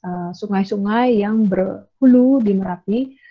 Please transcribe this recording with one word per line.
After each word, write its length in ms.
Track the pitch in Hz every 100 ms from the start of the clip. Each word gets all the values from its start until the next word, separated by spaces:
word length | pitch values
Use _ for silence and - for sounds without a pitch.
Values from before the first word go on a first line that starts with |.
eh, 280 | 180 180 175 175
sungai-sungai 880 | 208 196 196 208 202 220 254 220
yang 240 | 202 220 214
berhulu 960 | 185 190 - - - 262 247 254 269
di 80 | 214
Merapi, 480 | 190 190 180 - 220 262 - _